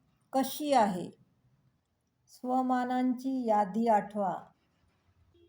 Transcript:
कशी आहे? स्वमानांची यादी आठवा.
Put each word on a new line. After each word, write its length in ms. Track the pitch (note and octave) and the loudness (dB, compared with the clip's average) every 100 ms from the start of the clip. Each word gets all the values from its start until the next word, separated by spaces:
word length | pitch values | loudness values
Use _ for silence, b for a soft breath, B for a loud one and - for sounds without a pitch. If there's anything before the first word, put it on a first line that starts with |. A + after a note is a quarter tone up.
| _ _ _ | _ _ _
कशी 400 | C4 C4 - D4 | -2 -2 -4 0
आहे? 360 | C4 G#3 F3+ F3 - _ _ _ _ _ _ _ _ _ _ _ | 2 2 0 -8 -14 _ _ _ _ _ _ _ _ _ _ _
स्वमानांची 1000 | - B3+ B3+ B3+ B3+ B3 B3+ B3+ B3 C4+ C4 A#3 | -12 -4 0 0 0 0 0 0 -2 -4 -2 2
यादी 420 | G#3 G3+ G#3+ A#3 | 2 2 0 2
आठवा. 460 | G#3 G3+ G#3 F#3+ D#3+ - _ _ _ _ _ _ _ _ _ | 2 2 -4 -4 -4 -10 _ _ _ _ _ _ _ _ _